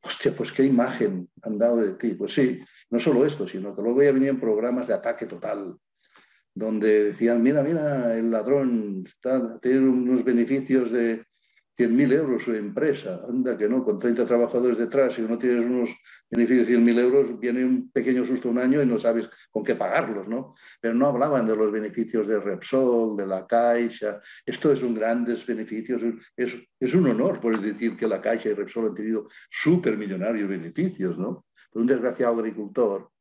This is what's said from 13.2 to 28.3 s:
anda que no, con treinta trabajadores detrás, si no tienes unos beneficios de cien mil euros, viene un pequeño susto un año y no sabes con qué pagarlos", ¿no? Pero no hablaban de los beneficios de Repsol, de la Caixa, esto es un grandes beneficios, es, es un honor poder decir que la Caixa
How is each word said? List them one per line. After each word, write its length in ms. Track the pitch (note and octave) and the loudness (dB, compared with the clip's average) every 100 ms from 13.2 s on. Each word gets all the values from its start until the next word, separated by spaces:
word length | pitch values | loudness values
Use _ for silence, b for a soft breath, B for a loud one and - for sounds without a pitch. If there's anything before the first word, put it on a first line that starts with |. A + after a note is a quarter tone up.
| A2 | -4
anda 260 | B2 B2+ | -2 -2
que 140 | G#2 G#2 | 0 0
no, 140 | C3 | 0
con 160 | B2+ G2+ | 0 0
treinta 260 | B2 A#2 | 0 0
trabajadores 540 | B2 A#2+ A#2 A#2+ B2 A2+ | 2 2 2 2 0 0
detrás, 340 | A#2 C3+ C3 | 0 2 0
si 80 | B2 | 0
no 160 | A2 A#2 | -4 -2
tienes 260 | B2+ A#2+ | 0 0
unos 280 | A#2+ B2+ A2+ - B B _ | 0 0 -2 -6 B B _
beneficios 380 | A#2 A#2 B2+ | 0 4 4
de 80 | A2+ | 4
cien 100 | A#2+ | 4
mil 140 | A#2 A#2 | 4 4
euros, 420 | B2+ C#3 B2+ A2+ | 4 4 2 -2
viene 240 | B2 B2 | -4 -2
un 280 | B2+ B2+ - | 0 0 -2
pequeño 340 | C3 A#2+ B2+ | -2 0 0
susto 240 | B2 B2+ B2 | 0 -2 -2
un 80 | A#2+ | 0
año 240 | B2+ D3 | 2 2
y 60 | C3+ | 2
no 100 | A2 | 2
sabes 320 | A#2 A#2 - B B | 0 0 -4 B B
con 120 | A2 | -6
qué 120 | - | -2
pagarlos", 520 | A2 G2 C3+ B2 G2+ F#2+ | -2 0 -2 -2 -6 -6
¿no? 280 | A#2+ C3 B B B | -8 -8 B B B
Pero 140 | A2+ | -2
no 100 | A#2 | 2
hablaban 400 | C#3 B2 D3+ C3+ | 2 2 0 2
de 100 | A2+ | 0
los 160 | G#2+ G#2+ | 2 0
beneficios 540 | G#2+ G#2 G#2 A2 A#2 | 0 -6 -6 -2 -2
de 140 | G#2 G#2+ | 0 -2
Repsol, 760 | G2 F#2 - C3+ B2+ A#2 A2 | -2 -6 -2 2 2 2 0
de 120 | G#2 G2 | -2 -4
la 180 | F#2+ | -6
Caixa, 760 | F#2 A#2 A#2+ A#2+ A2+ - G#2+ G#2 B B | 0 2 4 2 0 -4 -6 -8 B B
esto 280 | - - D#3+ | -10 -2 0
es 100 | B2+ | 2
un 140 | B2 | 0
grandes 500 | A2 A2 A#2+ A#2 A2 | -2 0 0 -2 -4
beneficios, 560 | - A2 G#2+ A2 A2 B2 A#2 A2+ B | -4 -8 -6 -8 -6 -4 -4 -6 B
es, 200 | - A#2+ A#2+ _ _ | -6 -6 -6 _ _
es 160 | B2+ | 0
un 140 | E3+ D3+ | 2 2
honor 300 | A2 - - | 2 0 0
poder 200 | A#2+ A2 | -2 -2
decir 360 | G#2 G2+ A2+ | -2 -4 -4
que 120 | F#2 A2 | -2 -4
la 120 | F#2+ | -2
Caixa 300 | - | -2